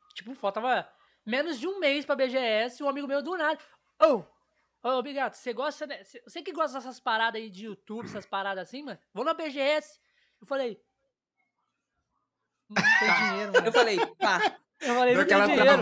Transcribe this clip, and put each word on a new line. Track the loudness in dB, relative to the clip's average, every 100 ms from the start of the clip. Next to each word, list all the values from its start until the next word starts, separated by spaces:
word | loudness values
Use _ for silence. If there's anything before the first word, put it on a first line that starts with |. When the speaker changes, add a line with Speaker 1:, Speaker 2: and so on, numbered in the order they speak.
| _
Speaker 1:
tipo, | -20 -18
faltava | -6 -4 -2 0 -2 -2 _ _ _ -6
menos | -4 -4 -4
de | -6
um | -2
mês | 0 0
pra | -2
B | -2 0
G | 0
S, | 0 0 -2 -4
um | -6
amigo | -4 -4
meu | -4
do | -4 -2
nada. | -2 -2 -8 _ _ 2
Ô, | 4 4 -2 _ _ _ _ _
ô, | -4 -2
Bigato, | -4 -4 -6 -6
você | -10
gosta | -6 -6 -6 -12
de, | -14
cê, | -18 -20
você | -18 -14
que | -8
gosta | -4 -4 -6
dessas | -14 -8
paradas | -2 0 0 -4
aí | -10
de | -14
YouTube, | -14 -14 -12 -12
essas | -10 -12 -8
paradas | -6 -4 -6 -10
assim, | -14
mano? | -14 -16 _
Vou | -6
na | -4
B | -4 -6
G | -4
S. | -2 -2 -4 _ _ _ _ _
Eu | -8
falei, | -6 -6 -10 _ _ _ _ _ _ _ _ _ _ _ _ _ _ _ _ _ _ -6
"Não | 0 4 4
tem | 4
Speaker 2:
<laughs> | 2 0
Speaker 1:
dinheiro, | -2 2
mano." | 4 4
Speaker 3:
Eu |
falei, | 4 4 2 -2 0
"Pá." | 0 2 0 -2 _ -8
Speaker 1:
Eu | -2
falei, | 2 4
Speaker 2:
Deu | 4
Speaker 1:
"Não | 6
tem | 6
Speaker 2:
aquela | 6
Speaker 1:
dinheiro." | 6 6 6